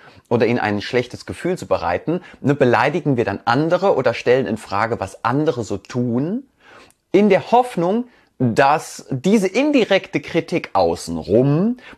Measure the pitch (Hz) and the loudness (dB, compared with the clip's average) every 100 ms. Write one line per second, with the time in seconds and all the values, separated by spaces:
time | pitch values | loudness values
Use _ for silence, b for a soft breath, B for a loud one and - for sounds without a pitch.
0 | B B _ 117 113 120 104 104 - 123 | B B _ 0 2 2 -2 -4 -2 -4
1 | - - - 98 170 185 98 92 85 90 | -4 -8 -14 -8 -6 -6 -2 -2 -2 -4
2 | - 175 B B 127 143 123 110 135 160 | -4 -6 B B -2 2 2 2 0 -2
3 | 147 120 101 101 - 123 160 175 196 - | -2 0 -2 -4 -2 0 0 2 2 2
4 | 120 117 123 131 95 107 - 101 113 113 | 0 -2 2 2 0 -6 -6 -2 -2 -2
5 | 95 - 117 135 156 123 104 101 - 123 | -6 -6 -4 0 -2 -4 -6 -8 -6 -4
6 | 123 117 156 240 - B B B B _ | -2 -2 -4 -6 -10 B B B B _
7 | _ 190 208 185 - 240 247 - 170 226 | _ 2 4 4 4 2 2 -2 -2 -2
8 | 247 b b - 127 104 139 160 - - | -4 b b -2 0 4 4 2 -2 -16
9 | - 127 185 220 185 233 302 285 196 190 | -10 -4 2 2 2 0 2 2 2 0
10 | - 151 - 165 - 165 - 98 85 85 | 0 -6 -4 -4 -2 -4 -2 0 0 0
11 | - 82 76 110 139 151 220 247 B | -6 -8 0 2 4 2 0 -4 B